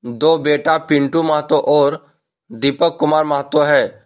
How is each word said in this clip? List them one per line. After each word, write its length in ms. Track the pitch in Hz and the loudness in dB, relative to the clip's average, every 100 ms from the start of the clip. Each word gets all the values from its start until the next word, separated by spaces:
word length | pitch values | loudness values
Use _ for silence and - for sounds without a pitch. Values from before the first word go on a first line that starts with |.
दो 340 | 120 117 147 165 | -12 -2 0 0
बेटा 400 | 143 147 151 160 | 0 -2 0 -2
पिंटू 440 | 156 147 139 165 | 0 0 0 -2
महतो 360 | 160 151 147 156 | 0 -2 0 -2
और 480 | - 147 143 151 _ _ _ _ _ | 2 2 2 -2 _ _ _ _ _
दीपक 440 | 113 135 139 170 165 | -4 -4 0 -2 0
कुमार 240 | 151 156 | 0 0
महतो 380 | 151 143 139 151 | 0 -2 -2 0
है। 380 | 147 143 107 - | 2 2 0 -6